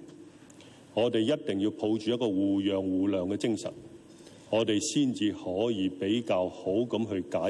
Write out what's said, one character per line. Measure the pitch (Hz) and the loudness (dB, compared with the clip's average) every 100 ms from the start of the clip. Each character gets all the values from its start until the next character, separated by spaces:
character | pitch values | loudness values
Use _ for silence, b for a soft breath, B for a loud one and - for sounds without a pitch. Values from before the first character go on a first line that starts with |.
| - - - B B B B B B | -16 -20 -20 B B B B B B
我 | 107 120 | 0 2
哋 | 113 | 4
一 | 110 98 - | 2 0 0
定 | 98 | 0
要 | 104 | 0
抱 | - 107 110 | 0 0 0
住 | 107 | 0
一 | 120 | 0
個 | 120 | 0
互 | 95 98 98 | 2 2 2
讓 | 98 95 | 2 0
互 | 95 92 98 | 0 0 2
諒 | 95 90 | 2 0
嘅 | 101 | 0
精 | 123 104 | 0 -2
神， | - - - - - B B B B | -4 -12 -16 -20 -20 B B B B
我 | 110 | 0
哋 | 113 104 | 2 2
先 | - 147 131 | 0 2 2
至 | 113 104 | 2 0
可 | - 92 90 120 | -2 -4 0 0
以 | 104 95 | 0 -2
比 | 90 95 117 | 0 0 0
較 | 113 95 90 | 2 0 0
好 | 80 92 101 123 | -2 -2 0 0
咁 | 107 110 | 0 -2
去 | 98 | -4
解 | 82 90 90 | -2 0 0